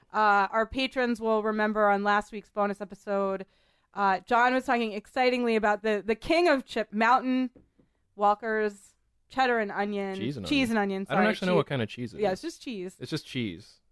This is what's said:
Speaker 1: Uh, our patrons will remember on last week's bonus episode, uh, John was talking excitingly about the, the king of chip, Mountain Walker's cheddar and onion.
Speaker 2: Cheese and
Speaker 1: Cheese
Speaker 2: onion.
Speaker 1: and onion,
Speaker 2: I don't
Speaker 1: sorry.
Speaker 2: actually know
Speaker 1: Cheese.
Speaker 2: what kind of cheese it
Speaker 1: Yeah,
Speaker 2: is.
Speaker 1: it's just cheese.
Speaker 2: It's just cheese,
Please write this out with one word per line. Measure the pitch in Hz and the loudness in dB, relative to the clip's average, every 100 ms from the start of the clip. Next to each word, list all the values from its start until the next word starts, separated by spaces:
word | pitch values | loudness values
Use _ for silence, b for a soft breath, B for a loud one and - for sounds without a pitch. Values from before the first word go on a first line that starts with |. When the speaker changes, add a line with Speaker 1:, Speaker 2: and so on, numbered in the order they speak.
| _ | _
Speaker 1:
Uh, | 208 214 202 196 | 0 4 4 2
our | 220 214 | 0 -2
patrons | 247 262 269 247 226 | -2 -4 -2 -2 -2
will | 220 220 | 0 0
remember | 214 214 214 214 208 | 0 0 0 2 2
on | 202 | 2
last | 202 208 202 | 2 0 -2
week's | 214 - | -10 -10
bonus | 214 202 196 | -4 -2 -4
episode, | 202 202 - 196 196 190 190 _ _ _ _ | -10 -12 -4 -2 -2 -4 -8 _ _ _ _
uh, | 190 196 190 | -2 0 0
John | - 233 247 | 2 2 4
was | 254 254 | 2 0
talking | 247 226 | 0 -2
excitingly | 202 - 269 254 247 240 220 | -6 -6 0 2 2 0 2
about | 208 208 | 2 0
the, | 220 208 196 | 0 -2 -2
the | |
king | 226 - 330 349 | -4 0 2 4
of | 277 | 2
chip, | - 240 214 | 0 -6 -4
Mountain | 208 226 254 247 254 254 - _ _ _ _ _ | 0 4 4 2 -2 -2 -8 _ _ _ _ _
Walker's | - 208 208 226 220 214 202 - _ _ _ _ | 0 0 2 0 -2 -2 -4 -14 _ _ _ _
cheddar | 262 262 240 | -2 0 0
and | 208 | -2
onion. | 170 208 202 196 | -2 -4 -4 -6
Speaker 2:
Cheese | 190 196 143 | -6 -6 -6
and | - | -2
Speaker 1:
Cheese | 285 247 | 0 2
Speaker 2:
onion. | |
Speaker 1:
and | 220 | 2
onion, | 196 190 196 | 0 -2 -2
Speaker 2:
I | |
don't | 170 | 2
Speaker 1:
sorry. | 208 | 2
Speaker 2:
actually | 202 185 | 2 2
know | |
Speaker 1:
Cheese. | 180 | 2
Speaker 2:
what | - | 2
kind | 139 | -2
of | 107 | -4
cheese | - 120 | -6 -10
it | 160 | -4
Speaker 1:
Yeah, | 202 | -2
Speaker 2:
is. | |
Speaker 1:
it's | 190 | -2
just | 320 - | -6 -12
cheese. | - 214 180 - | -12 -10 -12 -12
Speaker 2:
It's | 127 | -8
just | 151 - | -8 -6
cheese, | 127 110 85 - _ _ | -6 -6 -8 -16 _ _